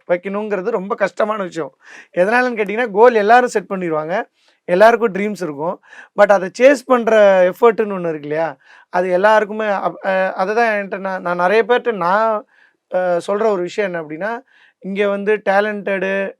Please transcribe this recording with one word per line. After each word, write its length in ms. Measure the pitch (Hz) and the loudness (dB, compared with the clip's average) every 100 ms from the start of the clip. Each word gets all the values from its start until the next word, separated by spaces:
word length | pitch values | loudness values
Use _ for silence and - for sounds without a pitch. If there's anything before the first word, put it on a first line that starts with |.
| - | -4
வைக்கணுங்கிறது 640 | 175 190 202 214 202 185 | -4 -4 -6 -4 -4 -4
ரொம்ப 260 | 226 190 226 | -4 -4 -4
கஷ்டமான 480 | 190 - 220 214 | -4 -2 -4 -4
விஷயம். 340 | 185 160 160 - _ - - - | -6 -8 -10 -12 _ -20 -6 -2
எதனாலன்னு 400 | 190 240 254 226 | 2 2 0 -2
கேட்டிங்கன்னா, 340 | 202 214 247 | -4 -4 -2
கோல் 220 | 196 240 | 4 4
எல்லாரும் 360 | 226 202 240 247 | 6 4 4 4
செட் 200 | 214 185 | -2 -4
பண்ணிடுவாங்க, 540 | 190 175 156 156 190 - _ _ _ - | -6 -4 -4 -4 -4 -6 _ _ _ -2
எல்லாருக்கும் 460 | 180 214 233 226 | 6 6 6 0
ட்ரீம்ஸ் 300 | 185 208 202 | -2 -4 -6
இருக்கும். 400 | 175 139 160 202 _ - - - | -8 -6 -8 -8 _ -20 -8 2
But 140 | 208 | 4
அதை 180 | 196 185 - | 4 0 2
சேஸ் 240 | 254 285 - | 4 4 2
பண்ற 580 | 254 226 220 202 190 180 | 0 4 6 6 6 4
எஃபர்ட்னு 460 | 180 233 220 214 196 | 4 2 2 -2 -4
ஒண்ணு 140 | 170 | -6
இருக்கு 180 | 156 147 | -6 -6
இல்லையா, 300 | 151 160 135 _ - _ | -4 -4 -6 _ -20 _
அது 200 | 180 185 | -4 0
எல்லாருக்குமே 580 | 180 202 220 208 214 214 | 2 4 4 2 -4 -4
அப்-, 380 | 196 180 170 196 | -4 -4 -6 -4
அ, 280 | 190 190 | -2 -2
அதை 220 | - 190 220 | -2 -2 0
தான் 120 | 233 | 0
என்கிட்ட 320 | 208 196 196 | -2 -6 -8
நான், 220 | 190 190 | -8 -8
நான் 160 | 180 175 | -6 -2
நிறைய 260 | 180 220 233 | 2 2 2
பேர்கிட்ட 240 | 247 240 | 0 -2
நான், 540 | 208 170 202 226 214 - _ _ _ _ | -4 0 0 0 -2 -8 _ _ _ _
அ, 260 | 185 185 175 170 | -4 -2 -2 -2
சொல்ற 180 | 202 226 | -2 0
ஒரு 160 | 196 | -2
விஷயம் 320 | 175 - 202 | -4 -4 -6
என்ன 100 | 170 | -6
அப்படின்னா, 400 | 156 156 202 233 - _ _ _ | -10 -10 -8 -10 -14 _ _ _
இங்க 280 | 190 196 202 | -8 -4 -2
வந்து 340 | 202 202 214 - | -2 -2 -2 0
டேலண்டடு, 840 | 196 208 208 202 196 190 196 196 - | 0 0 -4 -6 -4 -2 -4 -6 -6